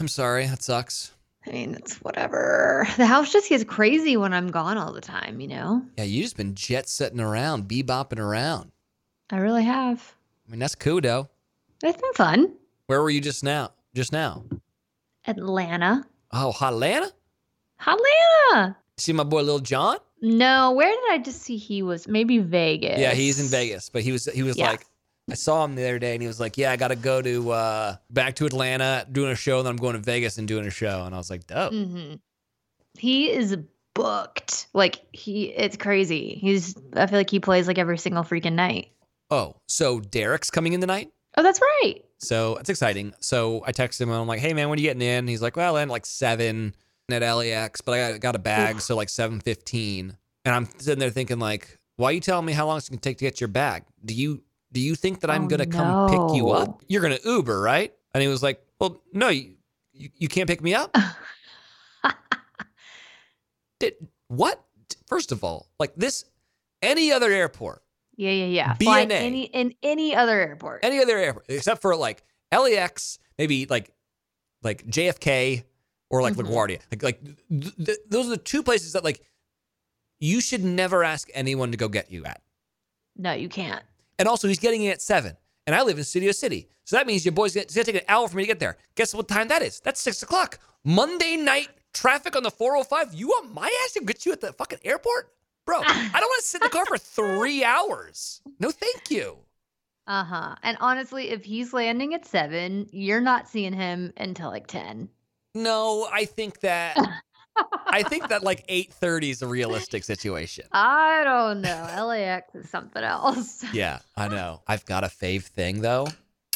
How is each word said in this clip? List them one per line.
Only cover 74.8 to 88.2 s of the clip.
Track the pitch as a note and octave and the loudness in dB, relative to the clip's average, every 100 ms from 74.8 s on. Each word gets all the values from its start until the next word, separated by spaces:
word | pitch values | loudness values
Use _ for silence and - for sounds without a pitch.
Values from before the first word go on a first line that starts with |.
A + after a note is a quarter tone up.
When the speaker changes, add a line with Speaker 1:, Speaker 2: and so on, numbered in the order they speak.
| A#2 | -4
Speaker 1:
J | B2+ F3 | -2 0
F | F3 | 0
K | D3+ C3+ B2+ B2+ - _ _ _ - | 2 2 2 -2 -6 _ _ _ -2
or, | B2+ | 0
like, | B2+ | 2
Speaker 2:
Mm-hmm. | G#2 F#2+ | 0 -2
Speaker 1:
LaGuardia. | A2+ G#2 F2+ - | 0 0 -2 -8
Like, | G#2+ | -4
like, | - - C#3+ D3 - | -4 -4 -8 -18 -6
th-, | D3+ D#3 - | -4 -4 -6
th-, | D#3+ G#3+ - | -4 -4 -2
those | G#3+ A#3+ | -2 0
are | |
the | A#3 | -4
two | - C#4+ | -4 -2
places | C#4 A#3 E3 | 2 0 0
that, | F#3+ | -4
like, | E3 C3 _ _ _ _ _ _ _ _ _ - | -2 -4 _ _ _ _ _ _ _ _ _ -4
you | D3+ A3 | 0 0
should | - G3+ | 0 0
never | F#3 F3+ F#3 F3+ | 0 0 2 4
ask | E3+ D#3 - | 2 0 -6
anyone | C3+ C3 C3+ B2 | -6 -2 -2 -2
to | A#2 | -2
go | A2+ | -2
get | G#2 - | -2 -6
you | F2+ | -10
at. | C#2+ - _ _ _ _ _ _ _ - | -12 -14 _ _ _ _ _ _ _ -10
Speaker 2:
No, | F3+ | -6
you | D#3+ F3 | -4 -6
can't. | F#3+ F#3 - - _ _ - | -8 -8 -10 -12 _ _ -2
Speaker 1:
And | F#3+ | 2
also, | A#3 G3 | 2 2
he's | F3+ | 2
getting | A#3 A3+ | 2 2
in | G3+ | 0
at | F3+ | -2
seven. | - G3 A2 D#2+ _ _ - | 0 0 0 -8 _ _ 0
And | E3 | 2
I | |
live | B3+ D3+ | 4 2
in | |
Studio | C#3+ F3+ F#3+ | -2 0 0
City. | G3 C4 A#2 - _ | 0 -2 -4 -8 _
So | - A3+ | -2 0
that | C4+ | 2
means | G3+ | 2
your | E3+ | 0
boy's | E3 G#3 | 2 0
gonna, | F#3+ | 0
it's | F#3+ | -4
gonna | E3+ | -2
take | A3+ G3 | 0 0
an | - | 4
hour | G#3+ | 4